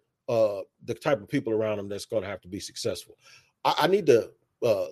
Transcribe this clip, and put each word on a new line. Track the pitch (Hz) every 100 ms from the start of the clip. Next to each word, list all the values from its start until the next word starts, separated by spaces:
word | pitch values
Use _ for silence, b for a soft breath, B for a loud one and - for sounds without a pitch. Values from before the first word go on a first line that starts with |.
| _ _ -
uh, | 113 107 98 - _
the | 113
type | 113 156 135
of | 98
people | 139 113
around | 110 110 104
them | 101
that's | 101 -
gonna | 110 95
have | 95
to | 87
be | 98
successful. | - - 110 90 - - b b b b
I, | 139 151
I | 156
need | 202 156
to, | 117 92 - _ -
uh, | 120 98 90